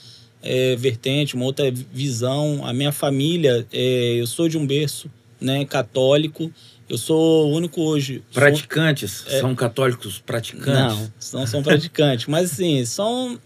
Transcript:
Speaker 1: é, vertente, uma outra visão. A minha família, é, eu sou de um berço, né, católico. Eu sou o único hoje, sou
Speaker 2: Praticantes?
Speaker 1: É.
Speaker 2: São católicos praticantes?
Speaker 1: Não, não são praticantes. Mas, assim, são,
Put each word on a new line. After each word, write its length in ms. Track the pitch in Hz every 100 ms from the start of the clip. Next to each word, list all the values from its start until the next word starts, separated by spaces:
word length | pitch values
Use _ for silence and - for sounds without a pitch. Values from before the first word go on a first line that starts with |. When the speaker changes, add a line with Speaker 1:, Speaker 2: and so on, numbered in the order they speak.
| - - - _
Speaker 1:
é, 340 | - 127 131 123
vertente, 580 | 127 113 131 139 143
uma 120 | 127 127
outra 240 | 135 135
visão. 920 | 123 - 127 139 113 127 139 151 147
A 100 | 131
minha 180 | 123 143
família, 760 | 147 147 135 147 175 143 120 107
é, 440 | 120 127 123 120 120
eu 60 | 117
sou 240 | - 165
de 80 | 156
um 80 | 143
berço, 440 | 139 147 - 151 - _ -
né, 240 | 127 139
católico. 880 | 151 143 123 135 131 147 156 - 165 - - - -
Eu 100 | 123
sou 500 | - 160 160 160 151
o 60 |
único 280 | 156 175 -
hoje, 380 | 156 151 135 120 -
sou 100 | 131
Speaker 2:
Praticantes? 840 | 143 147 - 151 160 139 98 - -
Speaker 1:
É. 100 | 135
Speaker 2:
São 160 | 127
católicos 640 | 123 123 - 127 117 104 92
praticantes? 1120 | - 117 - - 139 139 131 107 110 - -
Speaker 1:
Não, 80 | 123
não 60 | 131
são 160 | 147
praticantes. 640 | 143 151 165 - 147 123 131
Mas, 260 | 156 180
assim, 320 | 135 175 139
são, 540 | 117 - 214 247 254 240